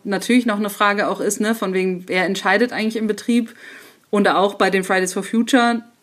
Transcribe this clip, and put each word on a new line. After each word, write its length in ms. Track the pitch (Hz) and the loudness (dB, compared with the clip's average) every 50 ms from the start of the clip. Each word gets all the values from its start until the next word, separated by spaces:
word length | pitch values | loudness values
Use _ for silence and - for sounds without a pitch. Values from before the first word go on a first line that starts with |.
| - | -8
natürlich 400 | 202 196 180 - - 240 247 240 | -6 -4 -4 0 2 2 2 2
noch 140 | 233 208 208 | 2 0 -2
eine 100 | 208 202 | -2 -4
Frage 400 | - - 208 202 202 208 165 156 | -2 0 0 2 2 0 0 -2
auch 120 | 190 - | -2 -2
ist, 200 | - 208 202 - | -2 -4 -2 -2
ne, 140 | 208 220 226 | 0 -2 -2
von 180 | 226 208 190 | -2 -2 -2
wegen, 320 | 185 185 185 185 185 175 180 | -2 0 0 -2 -2 -4 -6
wer 200 | - - 185 175 | -4 -2 0 0
entscheidet 440 | 180 190 - - 190 196 208 247 240 | 0 -2 -2 0 2 2 2 2 0
eigentlich 260 | - 185 220 220 226 | -2 -4 -4 -4 -4
im 100 | 220 220 | -2 -4
Betrieb? 480 | 208 208 - - 240 233 240 226 - - - - - - - - - - _ _ _ | -4 -4 -4 -2 0 0 0 0 -2 -8 -20 -20 -20 -20 -20 -20 -20 -20 _ _ _
Und 180 | 208 - - 185 | 0 2 4 4
auch 280 | 147 175 196 202 196 | 4 4 2 2 2
bei 120 | - 202 190 | 2 0 2
den 160 | 190 190 185 | 2 0 0
Fridays 300 | 202 190 190 185 185 - | 0 0 0 0 -2 -4
for 80 | 202 | -6
Future 640 | 190 - - 226 240 - 277 247 233 240 240 226 - - _ _ | -6 -2 -2 -2 0 2 2 4 4 2 0 -2 -6 -12 _ _